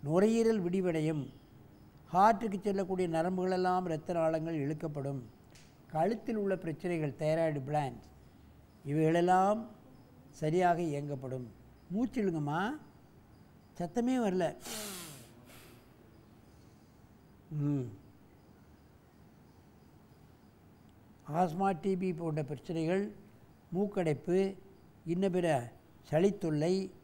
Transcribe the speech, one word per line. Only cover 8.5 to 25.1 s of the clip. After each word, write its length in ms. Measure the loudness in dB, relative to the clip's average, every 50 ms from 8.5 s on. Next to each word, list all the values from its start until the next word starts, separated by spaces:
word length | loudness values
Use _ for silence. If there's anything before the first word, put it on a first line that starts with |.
| -20 -20 -20 -20 -20 -16 -8 -2 0
இவைகளெல்லாம் 680 | 2 4 4 4 4 4 6 6 6 6 4 2 0 -2 -10 -14 -20 -20 -20 -20 -20 -20 -20 -20 -20 -20 -20 -12 -4 -2
சரியாக 360 | 0 2 4 4 4 4 2 0 -2 -2
இயங்கப்படும். 580 | -4 -4 -4 -6 -6 -6 -6 -6 -8 -8 -10 -14 -20 -20 -20 -20 -20 -14 -6 -4
மூச்சு 220 | -2 -2 -2 -2 0 0
இழுங்கம்மா, 400 | 0 0 0 -2 -2 0 0 -2 -2 -4 -6 -12 -18 -20 -20 -20 -20 -20 -20 -20 -20 -20 -20 -20 -20 -20 -20 -20 -20 -10 -8 -8
சத்தமே 340 | -4 -2 -2 0 0 0 2 2
வரல. 200 | 2 2 2 0 0 -2 -6 -12 -12 -10 -10 -10 -10 -10 -12 -12 -14 -16 -18 -20 -20 -20 -20 -20 -20 -20 -20 -20 -20 -20 -20 -20 -20 -20 -20 -20 -20 -20 -20 -20 -20 -20 -20 -20 -20 -20 -20 -20 -20 -20 -20 -20 -20 -20 -20 -20 -20 -20 -20 -20 -20 -20 -20 -18 -10 -6 -2 -2
ம். 200 | 0 0 0 -2 -6 -10 -16 -20 -20 -20 -20 -20 -20 -20 -20 -20 -20 -20 -20 -20 -20 -20 -20 -20 -20 -20 -20 -20 -20 -20 -20 -20 -20 -20 -20 -20 -20 -20 -20 -20 -20 -20 -20 -20 -20 -20 -20 -20 -20 -20 -20 -20 -20 -20 -20 -20 -20 -20 -20 -20 -20 -20 -20 -20 -20 -20 -20 -20 -20 -20 -20 -12 -6 0 0 0
ஆஸ்மா, 260 | 0 2 0 0 0 0 0 -2
டி 100 | -2 -2 0
பி 80 | 0 -2 -4 -2 -4
போன்ற 180 | -4 -2 -2 -4 -4
பிரச்சனைகள், 560 | -6 -10 -8 -6 -4 -2 0 0 0 0 -2 -4 -8 -14 -20 -20 -20 -20 -20 -20 -20 -20 -16 -6 -4
மூக்கடைப்பு, 640 | -2 -2 -2 -2 -2 0 0 0 0 0 0 2 2 2 0 -2 -8 -16 -20 -20 -20 -20 -20 -20 -16 -6 -4